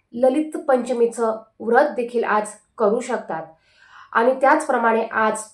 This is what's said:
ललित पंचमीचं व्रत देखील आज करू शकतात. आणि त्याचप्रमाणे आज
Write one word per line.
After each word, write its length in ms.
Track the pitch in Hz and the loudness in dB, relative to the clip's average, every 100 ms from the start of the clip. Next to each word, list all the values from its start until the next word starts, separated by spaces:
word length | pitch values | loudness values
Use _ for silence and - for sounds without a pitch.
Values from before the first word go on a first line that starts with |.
| _ | _
ललित 440 | 233 262 285 311 330 | 0 2 2 -2 -4
पंचमीचं 800 | - 254 247 240 233 233 226 220 - - | 0 0 0 0 0 0 -4 -4 -10 -10
व्रत 300 | 220 240 294 | 0 2 2
देखील 340 | 247 233 233 | 0 -4 -4
आज 240 | - 208 208 - _ - | 0 -2 -2 -10 _ -2
करू 220 | 208 233 | 0 0
शकतात. 440 | 247 214 - 160 156 _ _ _ _ - - | -2 -6 -6 -10 -10 _ _ _ _ -20 -4
आणि 220 | 226 247 | 2 2
त्याचप्रमाणे 680 | 262 269 311 302 247 226 220 | 4 4 4 2 0 2 0
आज 400 | 226 214 220 214 - | 0 0 0 -2 -6